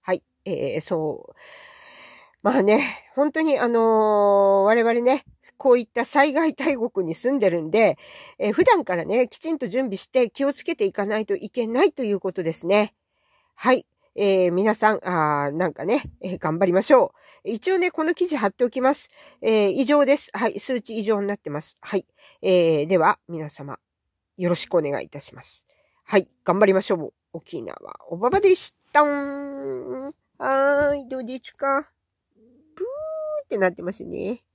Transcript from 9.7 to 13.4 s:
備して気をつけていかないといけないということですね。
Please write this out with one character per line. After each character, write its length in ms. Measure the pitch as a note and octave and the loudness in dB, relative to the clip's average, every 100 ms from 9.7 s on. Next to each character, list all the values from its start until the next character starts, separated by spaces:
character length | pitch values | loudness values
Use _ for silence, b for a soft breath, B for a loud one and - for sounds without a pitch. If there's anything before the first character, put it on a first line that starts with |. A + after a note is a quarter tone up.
| A3+ C4 | -4 -4
備 120 | F#3+ | -6
し 80 | - | -2
て 240 | C4 A#3 | 0 0
気 160 | - C#4 | 0 -4
を 80 | |
つ 80 | - | -4
け 140 | - E4 | -8 -4
て 100 | G3 | -4
い 60 | |
か 140 | - G3+ | -2 -4
な 120 | G#3+ | -4
い 80 | G#3+ | -4
と 100 | G3+ | -6
い 140 | G#3+ | -6
け 160 | - A3+ | -6 -4
な 180 | A#3+ | 0
い 80 | F4+ | 0
と 120 | - | 0
い 80 | A3+ | -4
う 60 | G3 | -4
こ 140 | F#3+ | -4
と 100 | F3+ | -4
で 100 | D#3+ | -6
す 120 | D#3+ E3 | -6 0
ね。 260 | G#3 G#3 _ _ _ _ _ | 2 2 _ _ _ _ _